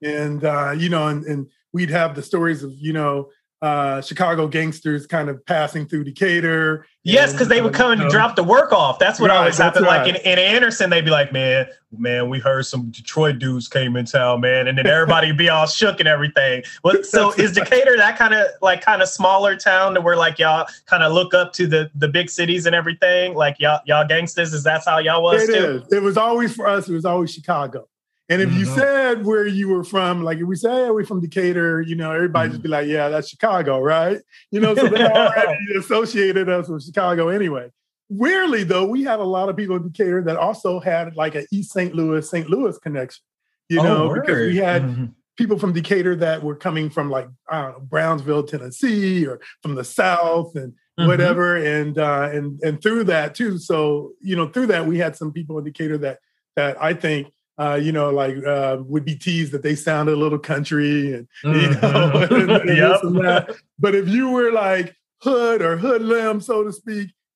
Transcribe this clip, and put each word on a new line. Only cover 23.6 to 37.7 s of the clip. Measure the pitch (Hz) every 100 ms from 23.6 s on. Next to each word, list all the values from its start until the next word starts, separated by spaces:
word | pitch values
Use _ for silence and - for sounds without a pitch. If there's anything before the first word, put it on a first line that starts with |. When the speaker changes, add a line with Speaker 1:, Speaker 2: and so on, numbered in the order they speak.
| 147 151 147
Speaker 2:
y'all | 147 151
gangsters, | 160 170 - 165
is | 156 143
that | 156 165
how | 160
y'all | 160 165
was | 170 175 220
Speaker 1:
It |
Speaker 2:
too? | 220 175 131 123
Speaker 1:
is. |
It | 202
was | 202 196
always, | 226 233 233
for | 233 208
us, | 202 -
it |
was | 170 175
always | 180 165
Chicago. | - 151 165 139 123 - _ _ _ -
And | 175
if | 190
you | 175 196
Speaker 2:
Mm-hmm. | -
Speaker 1:
said | 277 277 262 240 208
where | 214 208
you | 196 196
were | 185 175
from, | 196 180 180
like, | 165 160
if | 175
we | 185
say, | 226
"Hey, | 254 254
we're | 220 196
from | 190
Decatur," | 170 190 180 175 170 160
you | 165 165
know, | 160
everybody | 160 175 165 160
just | 120
Speaker 2:
Mm-hmm. |
Speaker 1:
be | 156
like, | 151 147
"Yeah, | 151 147
that's | 151 143
Chicago, | - 226 190 147 131
right?" | 135 160 170 202 - - _
You | 208
know, | 220 214
so | 254
they | 214
Speaker 2:
<laughs> |
Speaker 1:
already | 233 220 226 226 214 151 202 196
associated | - 220 226 226 196 190 185
us | 180 165
with | 160
Chicago | 143 175 185 175 165
anyway. | 196 190 139 123